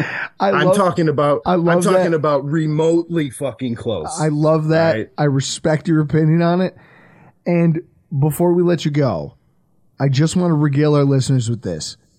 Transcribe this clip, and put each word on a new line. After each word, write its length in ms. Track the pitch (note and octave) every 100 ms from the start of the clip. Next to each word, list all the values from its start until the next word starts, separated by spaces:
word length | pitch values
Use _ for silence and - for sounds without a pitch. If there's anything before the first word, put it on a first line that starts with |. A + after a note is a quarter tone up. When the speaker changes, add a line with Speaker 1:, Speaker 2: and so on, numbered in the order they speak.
| - - - -
Speaker 1:
I 120 | G3
Speaker 2:
I'm 160 | F#3 D#3
Speaker 1:
love, 80 | G3+
Speaker 2:
talking 320 | F3+ F3+ D#3+
about, 320 | C#3+ D3 C#3 -
Speaker 1:
I 100 | F3+
love 220 | E3+ F3
Speaker 2:
I'm 40 |
talking 300 | F#3+ F#3 E3+
Speaker 1:
that. 60 | D#3+
Speaker 2:
about 280 | D3+ C#3+ C#3+
remotely 840 | D#3+ D#3 D3+ D#3+ E3+ E3+ E3+ C#3+
fucking 460 | - C#3 G#2+ B2+ A#2
close. 320 | A#2+ G2 D#2 D#3+
Speaker 1:
I 80 | D#3
love 400 | D3 D#3 D#3+ D#3
that. 260 | D#3+ E3 A2
Speaker 2:
Right? 140 | - -
Speaker 1:
I 60 |
respect 640 | D3 C3+ - - E3+ D3+ -
your 140 | D#3
opinion 400 | D3 D#3 D#3 E3
on 200 | E3+ F3
it. 140 | F#3 - - - - - - _ -
And 360 | E3+ E3+ D#3+ - _ _ C#3
before 360 | D3+ D3 F3
we 80 | F3
let 220 | F3 E3+ D#3+
you 60 |
go, 440 | D3 C3 E2 C#2+ - _ _ _ _ _ -
I 100 | C#3
just 260 | C3 D#3+ F3+
want 160 | F3
to 40 | D3+
regale 400 | D3+ C#3 D3+ D3
our 80 | C#3
listeners 440 | C3+ B2 C3 A2+
with 140 | A2+
this. 340 | G2 D#2+ - - _